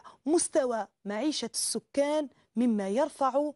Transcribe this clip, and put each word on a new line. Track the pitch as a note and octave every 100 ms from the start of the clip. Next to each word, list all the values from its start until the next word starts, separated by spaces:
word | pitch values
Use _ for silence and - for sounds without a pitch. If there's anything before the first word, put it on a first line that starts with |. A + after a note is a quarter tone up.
| - - C4+
مستوى | E4 - D#4+ B3+ A3+ G3+ _ G3
معيشة | G#3 D4+ C4+ A3+
السكان، | - - A3 - C#4 C#4+ D4+ C#4 _ _ G#3+
مما | B3 G#3 F#3+
يرفع | A3 D4+ - C4+ C4 D4